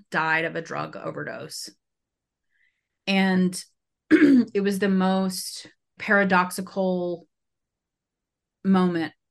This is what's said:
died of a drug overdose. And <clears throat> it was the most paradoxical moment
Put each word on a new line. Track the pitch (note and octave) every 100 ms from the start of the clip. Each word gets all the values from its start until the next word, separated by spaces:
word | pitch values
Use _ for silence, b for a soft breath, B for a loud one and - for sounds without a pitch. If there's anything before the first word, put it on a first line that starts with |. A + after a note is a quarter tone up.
| -
died | E3 D#3+ D#3+
of | E3
a | E3
drug | E3 D3 D#3
overdose. | D#3+ - D3+ D3 B2 C3+ - - - _ _ _ _ _ _ _ _ _ _ _ _ -
And | G3 F#3+ F#3 F3+ F#3 - _ _
<clears throat> | _ _
it | E4 D4 C4 A3+ G3+
was | G3 G3
the | G3+
most | F#3+ F#3 F#3+ F#3+ F#3 - - - _ _ -
paradoxical | - G3+ G3 F#3 F3+ - F#3+ - F#3+ F3+ F3 E3+ - _ _ _ _ _ _ _ _ _ _ _ _ _
moment | F#3+ F#3+ F#3 E3+ D#3+ - _